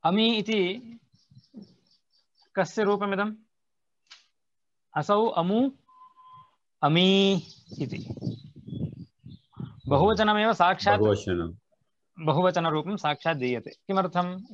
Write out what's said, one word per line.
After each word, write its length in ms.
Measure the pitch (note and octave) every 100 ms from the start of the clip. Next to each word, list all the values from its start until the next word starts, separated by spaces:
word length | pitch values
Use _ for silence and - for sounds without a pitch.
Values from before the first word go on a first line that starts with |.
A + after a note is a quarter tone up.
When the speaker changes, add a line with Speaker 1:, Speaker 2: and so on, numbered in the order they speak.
Speaker 1:
अमी 320 | D#3+ F#3+ A3+ A3+
इति 600 | G#3 G#3+ F3+ G#3+ A#3 A#3 _ _ _ - _ B3 G3+ _ _ _ _ _ _ _ _
कस्य 280 | - F#3 -
रूपमिदम्? 540 | G#3 G3+ G3+ G3 G#3 G#3+ _ _ _ _ _ _ _ - _ _ _ _ _ _ _ D#3
असौ 300 | D3+ G3+ A3+
अमू, 460 | - E3+ G#3+ C4+ C4+ _ - - _ - C6 - _ _ _
अमी 520 | D3 D#3+ F#3 G3 G3 G3 - - _ -
इति। 360 | C3+ - - - - - - - - - - - - _ - - _ - - - C3
बहुवचनमेव 640 | C#3 F#3+ G#3+ G#3+ G#3+ A3
साक्षात् 480 | A3 F3 F#3 G3 G#3
Speaker 2:
बहुवचनं। 560 | G#2 G2+ - F2 E2+ F2 _ _ _ _ _ -
Speaker 1:
बहुवचनरूपं 720 | D#3 D3 F3+ F3 E3+ D#3 D3+ G3+
साक्षात् 420 | D3+ D3 E3 D#3+
दीयते। 320 | B2+ A#2+ -
किमर्थम् 720 | - - F#3+ F3+ F3 F3+ F#3 A3